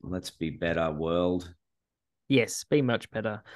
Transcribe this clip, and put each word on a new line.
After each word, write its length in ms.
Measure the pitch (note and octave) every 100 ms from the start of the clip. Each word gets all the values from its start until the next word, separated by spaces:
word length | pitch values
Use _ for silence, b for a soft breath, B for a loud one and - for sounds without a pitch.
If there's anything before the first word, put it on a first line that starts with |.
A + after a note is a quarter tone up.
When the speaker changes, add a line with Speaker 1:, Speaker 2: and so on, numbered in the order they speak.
Speaker 1:
let's 280 | F2 F2+ -
be 200 | - E2
better, 400 | D2 E2 E2 E2
world. 640 | D2+ D#2+ E2+ F2+ F2+ F2 - _ _ _ _ _ _ _
Speaker 2:
Yes, 360 | C3+ A2 -
be 180 | - D3+
much 280 | B2+ A2+ -
better. 320 | A2+ A2 G#2+ B